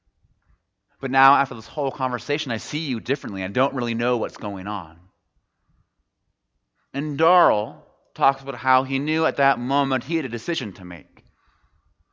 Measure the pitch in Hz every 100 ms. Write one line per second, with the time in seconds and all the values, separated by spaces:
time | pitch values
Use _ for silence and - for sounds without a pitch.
0 | _ _ _ _ _ _ _ _ _ _
1 | 131 135 135 139 139 117 - - 139 -
2 | 131 123 - 143 135 110 - 151 160 113
3 | 98 - 120 95 95 120 139 135 120 113
4 | 120 120 98 - 107 98 95 104 80 82
5 | 90 _ _ _ _ _ _ _ _ _
6 | _ _ _ _ _ _ _ _ _ 135
7 | 156 143 160 180 156 104 117 165 _ _
8 | _ - 139 135 135 120 131 131 131 135
9 | 147 160 156 127 139 131 123 139 139 131
10 | 123 165 131 113 - 160 113 92 90 85
11 | - _ _ _ _ _ _ _ _ _
12 | _